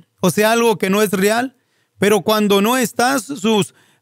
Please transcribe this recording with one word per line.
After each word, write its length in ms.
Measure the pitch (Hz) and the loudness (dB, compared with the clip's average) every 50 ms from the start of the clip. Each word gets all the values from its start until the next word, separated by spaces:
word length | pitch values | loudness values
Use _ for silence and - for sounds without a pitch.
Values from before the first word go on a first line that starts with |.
| - _ _ _ | -12 _ _ _
o 100 | - 185 | -2 -2
sea, 220 | - 202 214 220 233 | 0 0 0 0 2
algo 240 | 233 233 233 214 | 2 2 2 0
que 140 | 151 190 190 | 0 -2 -2
no 100 | 196 208 | 0 0
es 120 | 220 196 208 | 0 0 -2
real. 440 | 190 202 208 220 233 254 269 - _ _ _ _ _ _ _ _ - | -2 -2 0 0 -2 -4 -6 -8 _ _ _ _ _ _ _ _ -2
Pero 240 | - 202 214 202 - | 0 2 2 2 0
cuando 380 | 214 214 214 208 202 202 196 | 0 0 0 2 2 2 2
no 160 | 196 226 254 | 2 2 0
están 440 | 262 247 - - - 233 254 277 269 | 0 -2 -2 -2 -2 0 0 0 -2
sus, 540 | - - - 226 165 220 220 208 170 - - _ _ _ _ _ | -4 -8 -8 -4 -2 0 0 0 0 -2 -6 _ _ _ _ _